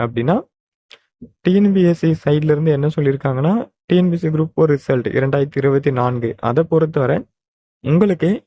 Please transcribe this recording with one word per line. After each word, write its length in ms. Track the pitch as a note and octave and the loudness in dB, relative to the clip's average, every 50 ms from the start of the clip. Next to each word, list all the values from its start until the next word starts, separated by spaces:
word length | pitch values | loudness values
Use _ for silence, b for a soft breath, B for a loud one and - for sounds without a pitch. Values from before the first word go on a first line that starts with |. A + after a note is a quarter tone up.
| A2+ | -6
அப்படின்னா, 440 | A#2 A#2+ A#2+ A#2 C3+ F3+ A#3 - - _ _ _ _ _ _ _ B B B B B B _ - - _ _ | -4 -4 -2 -2 0 0 -2 -2 -8 _ _ _ _ _ _ _ B B B B B B _ -20 -20 _ _
டி 140 | _ F3+ F#3 | _ 2 2
என் 180 | G3+ G#3 G3+ G3 | 4 2 2 2
பி 100 | F#3+ F3+ | 2 2
எஸ் 220 | E3+ E3+ - - | 2 2 2 0
சி 240 | E3 D#3+ - - D3+ | 0 0 0 0 0
சைட்ல 140 | D3 D3+ D3+ | 0 0 2
இருந்து 280 | D#3 D3+ D3 D#3 E3 | 0 0 0 2 0
என்ன 160 | D3+ C#3 C#3 D3+ | 0 0 0 -2
சொல்லியிருக்காங்கன்னா, 840 | D#3 - D3 C#3 C3+ C3+ - C#3 C3 B2+ C#3 E3+ G3+ A#3 - - _ _ _ | -2 0 0 0 -2 0 -2 -4 -2 0 0 0 0 0 -2 -6 _ _ _
டி 120 | _ F3 F3+ | _ 0 2
என் 80 | F3+ | 2
பி 60 | F3+ | 2
எஸ் 80 | E3+ E3+ | 0 -2
சி 80 | E3+ D#3+ | -2 -2
குரூப் 240 | D#3 D#3 D#3 D#3+ - | -2 -2 -2 -2 0
ஃபோர் 220 | - D#3+ D#3 D3 C3+ | 0 2 2 2 0
ரிசல்ட் 280 | - - C#3 B2+ A2+ G#2+ | 0 -2 -2 -2 -2 -2
இரண்டாயிரத்தி 500 | - B2+ C3 C3+ C#3 C#3+ C#3 C#3 - C#3+ | -2 -2 0 0 0 -2 -2 -2 -4 -2
இருபத்தி 340 | C3+ C#3 C3+ C#3 C3+ C#3+ | 0 0 0 2 0 0
நான்கு, 440 | C3 B2+ B2 B2 B2 B2 A#2 A2+ - - | -2 0 -2 -2 -2 -2 -4 -6 -6 -4
அதை 240 | - A2+ B2 D3 E3 | -4 -2 0 0 0
பொறுத்தவரை 600 | - E3 D#3+ D#3+ D#3 D#3+ D3+ C3+ B2 D3 F#3+ - - _ _ _ _ _ _ _ _ _ _ | 0 0 0 0 0 -2 -2 0 0 -2 -2 -4 -10 _ _ _ _ _ _ _ _ _ _
உங்களுக்கு 640 | - B2+ D3+ F3 G#3+ G3+ F#3 D#3+ D#3+ E3+ G#3 - - | -4 0 2 2 2 2 0 0 0 -2 -2 -2 -6